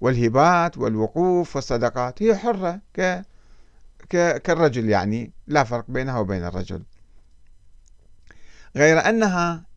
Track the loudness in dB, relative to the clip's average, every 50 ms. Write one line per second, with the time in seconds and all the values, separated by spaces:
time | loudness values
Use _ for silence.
0 | 0 0 2 2 2 2 4 4 4 4 4 2 0 -2 -4 -4 -4 -2 -2 -2
1 | -2 -2 -2 0 0 2 2 0 0 -2 -4 -8 -6 -4 -2 -2 -2 -2 -2 -2
2 | -6 -6 -4 -2 2 2 2 2 0 -2 -2 -2 -2 -6 -6 -8 -12 _ -6 -4
3 | -2 -2 -2 -4 -8 -14 -20 -20 -20 -20 -20 -20 -20 -20 -20 -20 -20 -20 -20 -20
4 | -10 -4 0 2 2 2 0 0 0 -2 2 4 2 2 2 2 0 2 2 2
5 | 0 0 -2 -4 -6 -10 -14 -16 -8 -2 0 0 0 0 -2 -6 -6 -6 -6 -6
6 | -6 -4 -4 -4 -2 -2 -4 -4 -4 -6 -6 -8 -8 -8 -10 -12 -12 -16 -20 -20
7 | -20 -20 -20 -20 -20 _ -20 -20 -20 -20 -20 -20 -20 -20 -20 -20 -20 -20 -20 -20
8 | -20 -20 -20 -20 -20 -20 -20 -20 -20 -20 -20 -20 -20 -8 0 4 4 6 6 4
9 | 4 2 2 2 2 0 0 0 -2 -2 -2 -6 -10 -16 -10